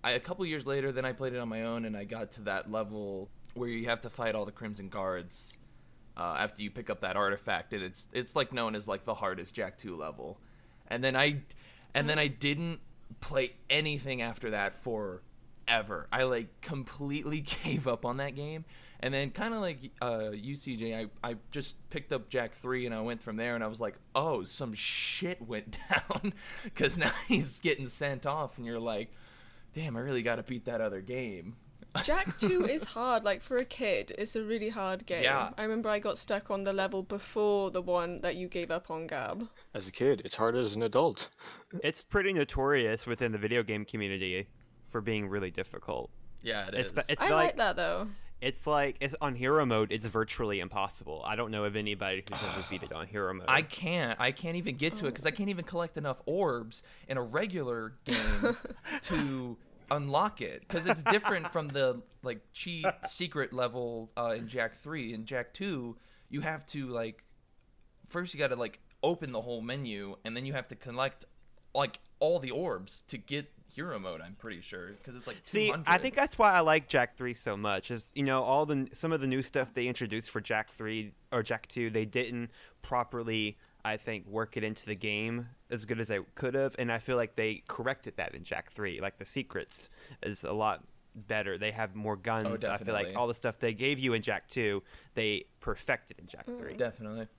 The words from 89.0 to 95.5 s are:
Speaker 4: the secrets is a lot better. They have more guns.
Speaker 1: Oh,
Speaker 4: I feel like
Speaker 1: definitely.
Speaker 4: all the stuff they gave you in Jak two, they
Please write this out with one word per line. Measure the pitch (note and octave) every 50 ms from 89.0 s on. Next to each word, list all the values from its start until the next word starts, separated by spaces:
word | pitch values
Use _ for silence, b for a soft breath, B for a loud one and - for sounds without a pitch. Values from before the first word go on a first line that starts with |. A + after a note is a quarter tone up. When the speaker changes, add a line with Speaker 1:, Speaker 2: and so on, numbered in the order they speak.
| F#2 G2 - -
Speaker 4:
the | G2
secrets | - - C#3 B2+ - - F#2+ - - - - - - B B B B B2+ B
is | - - G#2 - -
a | -
lot | G2 G#2+ G#2+ G#2+ F#2 D#2+ - - - - _ - -
better. | A2 G2+ - A2 G#2+ G2+ G2 F#2
They | F2+ G#2 G#2+
have | G#2+ A2 A2 G2+ F#2
more | G#2+ G#2 G#2+ G#2
guns. | F#2+ F2+ A2+ A2+ A2+ A2 G#2+ A2+ G#2+ A#2
Speaker 1:
Oh, | G#2
Speaker 4:
I | G2+
feel | G#2 - G#2+ A2
like | G#2 G2+
Speaker 1:
definitely. | F2+ F#2+
Speaker 4:
all | A#2+ B2
the | A#2+ A#2
stuff | - - A#2+ G#2+
they | - - A#2 A2+
gave | G#2 B2+ C#3 D3 C3
you | C3 B2+ A#2
in | A2+
Jak | G2+ A#2 G#2 F2+ - -
two, | - C3 A#2 G#2 G2+ G2 - B B B B B _
they | A2 A2 G#2+ G#2 F#2+ - _